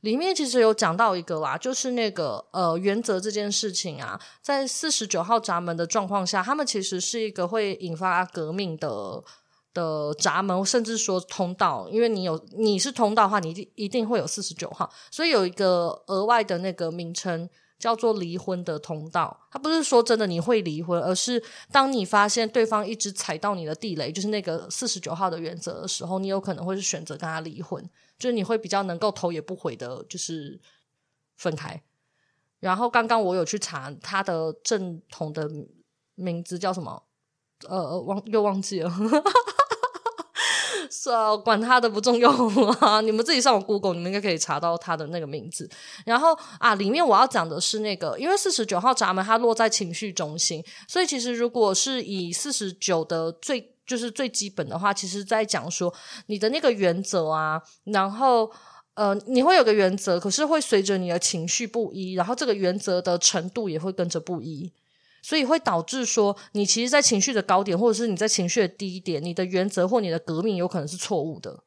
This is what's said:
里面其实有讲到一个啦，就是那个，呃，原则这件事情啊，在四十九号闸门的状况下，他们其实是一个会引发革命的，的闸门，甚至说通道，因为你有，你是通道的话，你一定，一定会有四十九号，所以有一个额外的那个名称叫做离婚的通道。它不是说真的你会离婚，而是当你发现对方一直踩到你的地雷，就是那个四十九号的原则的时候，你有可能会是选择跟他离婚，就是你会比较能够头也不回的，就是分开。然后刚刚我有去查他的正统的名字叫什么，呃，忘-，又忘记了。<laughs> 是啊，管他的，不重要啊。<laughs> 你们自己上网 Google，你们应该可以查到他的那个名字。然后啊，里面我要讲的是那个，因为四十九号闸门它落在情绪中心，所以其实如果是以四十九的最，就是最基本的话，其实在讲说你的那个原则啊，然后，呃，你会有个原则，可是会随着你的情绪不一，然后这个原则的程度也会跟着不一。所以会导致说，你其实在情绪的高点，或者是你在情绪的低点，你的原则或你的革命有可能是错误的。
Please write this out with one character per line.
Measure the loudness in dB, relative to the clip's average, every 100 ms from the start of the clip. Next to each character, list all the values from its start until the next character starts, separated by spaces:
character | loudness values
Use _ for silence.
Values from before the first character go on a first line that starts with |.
里 | 0 0
面 | 0 0
其 | 0
实 | 4
有 | 4
讲 | 4 0 2
到 | 2 0
一 |
个 | -4 -4
啦， | -2 -4
就 | -4
是 | -4 -2
那 | -2 -2
个， | -2 -4 -4 -6
呃， | -2 0 2
原 | 0 0
则 | 0 -2
这 | -2
件 | -4 -2
事 | -2 -2
情 | -4 -6 -8
啊， | -10 -10 -14 _
在 | -2 -2 -2
四 | -4 -2
十 | -2 0
九 | -2
号 | 2 2
闸 | 2 -2
门 | -2 -4
的 | -2
状 | -2 0
况 | -2 0
下， | -2
他 | 0
们 | -2 -2
其 | -2
实 | -4 -4
是 | -4 -4
一 | -4
个 | -4 -2
会 | 0 -2 -4
引 | -8 -4
发 | 0 0 -2
革 | -4 -6
命 | -4 -6 -4
的， | -4 -4 -8 -10 -14 -20 _ _ _
的 | -6 -4 -2 -4 0
闸 | 0 2
门， | 0 0 2
甚 | 0
至 | 0 -2
说 | 0 -2
通 | -2 -4 -4 0
道， | 0 0 -2
因 | 0
为 | 2
你 | 0
有， | -2 -4 -6 0
你 | 2 2
是 | -2
通 | 0 2 4
道 |
的 | 4
话， | 2
你 | -2
一 |
定， | -8 -14 -10
一 | -4
定 | -2 0
会 | 0
有 | -2
四 | -6
十 | -8
九 | -8 -12
号， | -6 -8 -8 -16
所 | -2 2
以 |
有 | 4 2
一 |
个 | 2 2 4 0 -4 -4
额 | -2 4
外 | 2
的 | 2 -2
那 | -2
个 | -4 -6
名 | -4 -8
称 | -6 -4 -4 -6 _ _ _
叫 | -2 2
做 | 2
离 | 0 -2 -6
婚 | -4 -4 -4
的 | -8
通 | -6 -10 -4
道。 | -2 -2 -6 _
它 | -6
不 | 0
是 | 0
说 | 4 4
真 | 6 2
的 | 2
你 | 0
会 | 2 2
离 | 2 -4
婚， | -2 0
而 | 0 0
是 | 0 -2 -4 -20 2
当 | 4 4
你 | 0 2
发 | 4 4
现 | 2 0
对 | 2 2
方 | 0 -2
一 | -6
直 | -6
踩 | -6 -6 -4
到 | -4 -4
你 | -6
的 |
地 | -6 -6 -4
雷， | -6
就 | -4
是 | -2
那 | -2
个 | -4 -6 -6
四 | -6 -4
十 | -4
九 | -6 -2
号 | -2
的 | -2
原 | -8 -8
则 | -10 -10
的 | -8
时 | -6 -4
候， | -4
你 | -2
有 | -4
可 | -4
能 | -6 -6
会 | -4
是 |
选 | -4 -6
择 | -8 -10
跟 |
他 | -8 -8
离 | -10 -12
婚， | -10 -10 -12 _ _ _
就 | -2
是 |
你 | 0
会 | 0 -2
比 | 0
较 | -2
能 | -2 -2
够 | -4
头 | -2 -4
也 | -4
不 | -8 -8
回 | -8 -8
的， | -10 -12 -12
就 | -10
是 | -8 -10 -12 -18 _ _ _ _ _ _ _ _
分 | -6 -6
开。 | -10 -14 _ _ _ _ _ _ _ _
然 | -2 0
后 | 2
刚 | 2 2
刚 | 2
我 | 2 0
有 | 0
去 | -4
查 | -6 -8 -12 -14
他 | -6 -4
的 | -2 -2 -4 -6
正 | -4 -2 -4 -10 _
统 | -10 -8
的 | -6 -8 -8 -14 _ _ _ _
名 | -10 -6 -6
字 | -8 -4
叫 | -4
什 | -4
么， | -8 -14 _ _ _ _ _ _ -8
呃， | -6 -4 -6
忘-， | -4 -6 0
又 | 2
忘 | 2 0
记 | -2 -2
了。 | -2 -2
<laughs> | 2 4 6 4 4 2 2 0 -4 -4 -8 -8 -12 -4 -2 0 -2 -4 -6
是 | -8 -2
啊， | 2 4 2
管 | 4 2
他 | 6 4
的， | 4
不 | 2
重 | 2 8
要 | 8 6 4 4 4 6
啊。 | 6 6
<laughs> | 4
你 |
们 | 0
自 | 2
己 | 4
上 | 6
网 | 4
Google， | 2 0 0
你 | -2
们 | -2
应 |
该 | -2
可 | 0
以 | 0
查 | 0 0
到 | 0 -2
他 | -2 -4
的 | -4
那 | -6
个 | -6
名 | -8 -8
字。 | -10 -12 -16 -20 -12
然 | 0 4
后 | 4 4 -4 0
啊， | 2
里 | 4 2
面 | 4 6
我 | 8
要 | 6
讲 | 4 -2
的 | -2
是 | -2 -2
那 | -4 -2
个， | -4 -2
因 | 0
为 | 2
四 | 2
十 | 0 0
九 | 2
号 | 2
闸 | 4 2
门 | 0
它 | 2 4
落 | 4
在 | 4 2
情 | 2 -2
绪 | -6 -6
中 | -6 -6 -2
心， | -2 -2 -10 -20 -4
所 | 0
以 | 0
其 | 0
实 | -2
如 | 0 0
果 | 4 4
是 | 4 0 -2
以 | -4 -6 -4
四 | -4 -4
十 | -2 -4
九 | -4 0 0 0
的 | -2 -2
最， | -6 -4 -4 -4 _ -6
就 | -4
是 | -4
最 | -4 -4
基 | -4 -6
本 | -6 -6
的 | -2
话， | -2
其 | -2 -4
实 | -8
在 | 0 0 2
讲 | -2 -4
说 | -4 -4 -4 -18 -18 -8
你 | -2
的 | 0
那 | 2
个 | 2
原 | 4 2 2
则 | -2 0 2
啊， | 0 0 -2 -6 _
然 | -2 0 0
后， | 2 4 4 2 -6 -20 -20 _ 0
呃， | 0 0 2
你 | 4
会 | 6 6
有 |
个 | 6
原 | 6 4 2
则， | 0 0
可 | 0
是 | 0
会 | 2 2
随 | 4 2
着 | 4 0
你 | 0
的 | 0
情 | 0 -2 -4
绪 | -4 -2
不 | -4 -4
一， | -6 -6
然 | -2 -2
后 |
这 | 0 0
个 | 2
原 | 2 0
则 | 0 0
的 | 0 2
程 | 2 2 -4
度 | -6 -4
也 | -4
会 | -4
跟 | -2 -2
着 | -4
不 | -6 -8
一。 | -6 -10 -12 _ _ _ _ _
所 | -2 0
以 |
会 | 2 2
导 | 2 -2
致 | -2 -4 0
说， | 2 2 0 -6
你 | -2 0
其 | 0
实 | 4
在 | 4
情 | 4 4
绪 | 2
的 | 0
高 | 4 2
点， | 4 2
或 | 2
者 |
是 | 2 0
你 | 0
在 | 0
情 | 2 2
绪 | 2
的 | 0
低 | -2 -8 -6
点， | -4 -4
你 | -4
的 | -4
原 | 0 0 0
则 | 2 2
或 | 2
你 | 0
的 | -2
革 | -2 -2
命 | 0 0
有 | -2
可 | -2
能 | -6
是 | -8
错 | -4 -2
误 | -2 -8
的。 | -12 -16